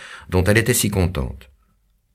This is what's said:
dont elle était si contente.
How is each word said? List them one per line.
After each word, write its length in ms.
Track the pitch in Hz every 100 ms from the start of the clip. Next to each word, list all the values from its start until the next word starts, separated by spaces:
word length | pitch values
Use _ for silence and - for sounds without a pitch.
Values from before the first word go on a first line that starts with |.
| - - -
dont 140 | 90
elle 140 | 90 107
était 160 | 113
si 160 | 117 107
contente. 600 | 98 87 78 65 65 - _ _ _ _ _ _